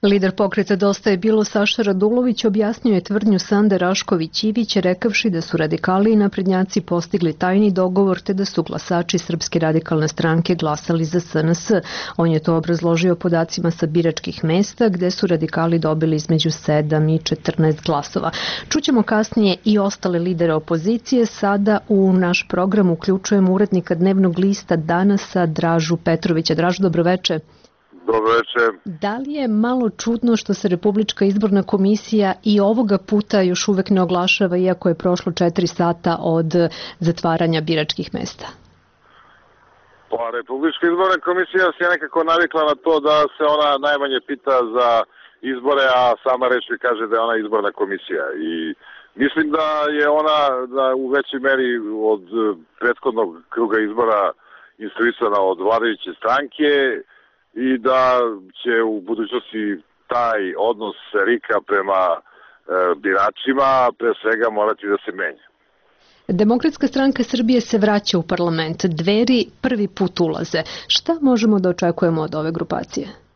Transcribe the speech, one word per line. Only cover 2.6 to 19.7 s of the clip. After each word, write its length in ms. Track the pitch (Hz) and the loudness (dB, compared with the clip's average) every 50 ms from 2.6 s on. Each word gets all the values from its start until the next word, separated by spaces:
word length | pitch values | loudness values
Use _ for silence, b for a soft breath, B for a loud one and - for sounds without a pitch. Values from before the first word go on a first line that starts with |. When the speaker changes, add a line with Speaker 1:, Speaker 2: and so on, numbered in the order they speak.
| 220 208 233 - - 247 208 | 0 0 -2 -2 0 2 2
Speaker 1:
je 100 | 185 180 | 2 0
tvrdnju 340 | - 202 208 190 214 208 185 | 0 -4 0 2 2 2 2
Sande 400 | - - 214 202 208 214 196 185 | 2 0 2 4 4 4 4 2
Rašković 640 | 180 180 190 190 - - - 175 160 160 - - - | 2 0 0 -2 -2 -2 0 0 -2 -2 -6 -4 -2
Ivić, 320 | 214 214 233 226 208 - | -2 0 0 -2 0 0
rekavši 540 | 202 180 185 180 180 - 233 202 - - 226 | 0 0 0 0 0 -2 -2 -2 0 0 0
da 100 | 180 165 | -2 -2
su 160 | 165 - - | -4 -4 -2
radikali 560 | 165 160 151 160 160 - - 185 190 202 220 226 | -2 -2 0 -2 -4 -2 0 2 2 4 4 4
i 40 | |
naprednjaci 640 | 214 208 202 - - 190 180 190 185 185 190 - 208 | 4 2 2 0 -2 -2 0 0 0 0 0 -2 -4
postigli 580 | 170 - 180 175 170 170 - 196 170 160 151 156 | -2 0 -2 -2 -2 -2 -4 -2 -2 -2 -2 0
tajni 320 | 185 180 185 196 214 208 | -2 0 2 4 4 2
dogovor 500 | 185 185 185 180 185 190 202 190 185 180 | 2 2 0 0 2 2 2 2 0 -2
te 140 | - - 196 | -2 -4 -2
da 100 | 190 196 | -2 -2
su 180 | 196 - - 170 | -2 -2 -4 -4
glasači 560 | - - 156 - - 185 170 170 175 - 180 | -4 -6 -10 -6 -4 -2 -2 -2 0 -2 -4
Srpske 400 | - - 175 170 - - - 170 | -2 -2 -6 -6 -6 -2 -2 0
radikalne 500 | 165 160 156 165 165 - 170 156 151 156 | 0 2 0 0 0 -2 -2 0 0 -2
stranke 460 | - - - 165 160 165 170 - 185 | -2 -2 0 0 2 2 2 0 0
glasali 500 | 170 165 156 151 151 - - 170 165 165 | -2 0 -2 -4 -4 -4 -4 -2 -2 -2
za 160 | 156 170 180 | 0 -2 -4
S 140 | 175 - - | -4 -2 -2
N 200 | 160 151 160 170 | -2 0 2 0
S. 160 | 170 - - 226 185 - B B B B B B | -2 0 0 0 0 0 B B B B B B
On 140 | - 165 165 | 0 0 2
je 120 | 160 156 156 | 2 2 2
to 140 | 170 165 | 0 0
obrazložio 600 | 165 160 165 170 165 170 170 170 165 170 185 175 | 0 0 0 -2 0 0 0 0 2 2 2 0
podacima 540 | 170 - 185 170 165 165 165 - - - 170 | 0 0 0 0 0 0 -2 -4 -4 -2 -2
sa 160 | 165 - - | -2 -2 -4
biračkih 580 | 160 151 175 165 165 156 - - - - - - | 0 0 2 0 0 -2 -2 -8 -10 -10 -4 -2
mesta 440 | 160 160 180 208 - - - 240 220 | 0 2 2 2 0 0 0 0 0
gde 220 | 185 175 180 180 | 2 0 -2 -2
su 160 | 185 - - | -2 -2 0
radikali 520 | 185 175 160 160 156 - - 160 165 170 170 | 0 0 0 0 -2 -2 -2 0 2 0 0
dobili 380 | 156 156 156 156 156 160 160 | 0 0 0 0 0 0 0
između 340 | 151 156 - 170 160 160 165 | 0 0 0 0 2 2 0
sedam 580 | 156 - - - 151 151 151 151 156 156 156 156 | -2 -2 -2 0 0 0 2 0 0 2 2 2
i 100 | 160 160 | 2 0
četrnaest 680 | 160 - - 156 - - 160 - 160 156 156 156 - | 0 -2 -6 -4 -4 -6 0 2 2 2 2 0 -2
glasova. 440 | - 160 143 147 - - - 139 160 B B B B B B B B | -2 -2 -2 -2 -4 -6 -4 -4 -4 B B B B B B B B
Čućemo 340 | - 311 311 - 285 233 208 | -4 -2 0 2 2 2 2
kasnije 540 | - 226 214 220 - - 233 214 196 180 - _ | 2 2 0 0 0 0 2 2 2 2 0 _
i 140 | 220 | 2